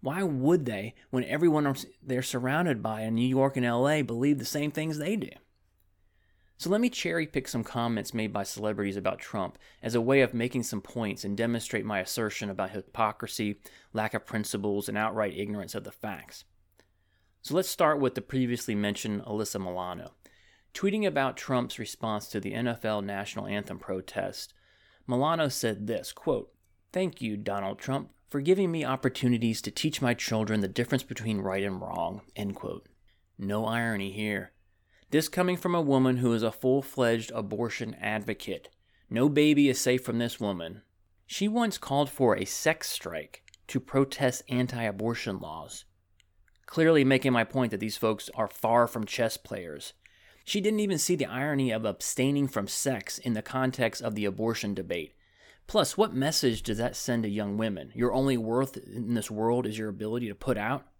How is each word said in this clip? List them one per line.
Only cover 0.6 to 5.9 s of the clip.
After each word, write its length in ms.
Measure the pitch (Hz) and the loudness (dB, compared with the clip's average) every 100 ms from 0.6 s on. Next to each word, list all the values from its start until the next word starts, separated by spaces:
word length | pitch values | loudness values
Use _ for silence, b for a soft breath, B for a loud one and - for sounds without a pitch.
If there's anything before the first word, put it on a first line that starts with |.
| 131 | 4
they, 300 | 104 110 - b | -4 -6 -10 b
when 120 | 127 123 | -2 0
everyone 500 | 147 170 151 147 135 - - | 4 6 6 4 0 -6 -16
they're 220 | - 127 | -4 -2
surrounded 580 | 127 127 127 147 175 120 | 0 -2 0 2 2 0
by 220 | 107 110 | -2 -2
in 100 | 110 | 0
New 140 | 113 123 | 2 2
York 280 | 131 135 135 | 4 4 4
and 80 | |
L 240 | 123 120 135 | 2 4 4
A 140 | 156 | 4
believe 380 | 135 117 139 147 | 0 0 2 2
the 60 | 117 | 0
same 260 | 151 151 | -2 -2
things 260 | 147 160 151 | -2 -4 -4
they 180 | 147 214 | -2 -2
do? 140 | - - _ _ _ _ _ | -4 -10 _ _ _ _ _